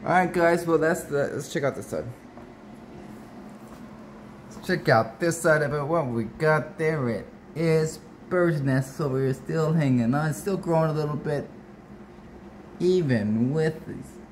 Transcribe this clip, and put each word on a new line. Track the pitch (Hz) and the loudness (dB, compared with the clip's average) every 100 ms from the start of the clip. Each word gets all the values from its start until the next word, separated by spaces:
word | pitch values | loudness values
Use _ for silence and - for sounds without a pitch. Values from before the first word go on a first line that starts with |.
All | - | 4
right, | 170 175 | 2 4
guys, | 180 170 170 165 | 4 4 4 4
well, | 160 | 4
that's | 156 170 | 4 0
the, | - 143 139 | -2 -2 0
let's | 113 143 | -4 -6
check | 170 | -2
out | 135 120 | -2 -2
this | - | -6
side. | 85 110 120 - - - - - - - - - - - - - - - - - - - - - - - | -6 -6 -10 -18 -20 -20 -20 -20 -18 -18 -18 -16 -18 -18 -18 -18 -18 -18 -18 -18 -18 -18 -18 -20 -18 -18
Let's | - - | -16 -4
check | 180 - | -2 6
out | 120 113 - | 6 6 0
this | 170 165 | 0 2
side | 170 151 | 4 4
of | 143 | 4
it. | 147 | -2
What | 139 170 139 | 0 0 0
we | 117 | -2
got | 110 - 156 156 131 - | -4 0 2 2 0 -2
there, | 156 160 127 | 0 0 0
it | 107 - - - | -2 -6 -16 -16
is | - 165 160 156 - - - - | -2 2 2 2 -4 -16 -20 -2
bird's | 180 175 156 | 2 4 2
nests | 139 131 135 - | 2 2 0 -4
over | 151 131 | -2 0
here | 135 | 0
still | 135 - 160 156 | -2 -2 0 2
hanging | 160 143 127 113 | 4 4 4 4
on. | 139 156 | 2 0
It's | 139 | -2
still | - 185 | -2 -4
growing | 180 165 160 | 2 2 2
a | |
little | 156 151 151 | 0 -2 -2
bit, | 160 143 - - - - - - - - - - - - - - | -2 -4 -4 -14 -20 -20 -20 -20 -20 -20 -20 -20 -20 -20 -20 -2
even | 175 185 156 123 104 110 123 | 2 4 4 2 2 2 2
with | 151 160 160 - | 2 0 -2 -10
these | - - - - | -12 -14 -18 -20